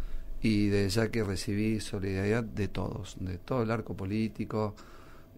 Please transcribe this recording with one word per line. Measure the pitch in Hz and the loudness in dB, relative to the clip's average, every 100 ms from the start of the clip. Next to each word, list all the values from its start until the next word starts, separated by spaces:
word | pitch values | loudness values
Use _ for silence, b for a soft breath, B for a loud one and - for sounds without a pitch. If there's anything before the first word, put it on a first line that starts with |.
| b b b - | b b b 0
y | 113 104 104 | 4 4 6
desde | 101 101 | 4 4
ya | 101 113 | 4 2
que | 117 | 0
recibí | 101 92 - 101 107 110 | 0 -2 0 2 2 0
solidaridad | - 107 98 95 101 113 | -2 -4 -2 0 2 2
de | 110 - 95 | 2 0 0
todos, | - 98 - 92 - | 0 -2 -4 -8 -6
de | 92 90 | -6 -6
todo | - 131 | -2 0
el | 110 | 2
arco | 117 - 101 | 0 -2 -6
político, | 98 107 110 - 107 110 107 101 b b b b b | -2 0 0 -2 -2 0 0 -4 b b b b b